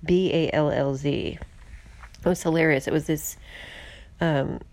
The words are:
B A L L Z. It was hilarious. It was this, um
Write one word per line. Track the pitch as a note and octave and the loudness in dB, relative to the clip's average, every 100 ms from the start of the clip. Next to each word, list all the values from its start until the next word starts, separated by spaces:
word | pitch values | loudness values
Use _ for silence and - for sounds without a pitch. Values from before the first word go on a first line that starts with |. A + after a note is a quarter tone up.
B | D#3+ F3+ F#3 | 4 4 4
A | E3 D#3+ | 2 2
L | - D3+ | 2 2
L | - C#3 | 2 0
Z. | C3+ D3 C#3 D#2+ - - - - - - - - - | 0 0 -2 -2 -8 -14 -18 -18 -18 -18 -20 -20 -4
It | - | 0
was | F3 | 0
hilarious. | - D#3+ D#3+ C#3+ - | 2 2 4 4 2
It | |
was | D#3 D3+ | -2 0
this, | D#3 - - - - - - - - - - | -2 -2 -12 -16 -18 -16 -16 -18 -18 -20 -2
um | E3+ D3 C#3+ E3 - | 0 2 0 -4 -12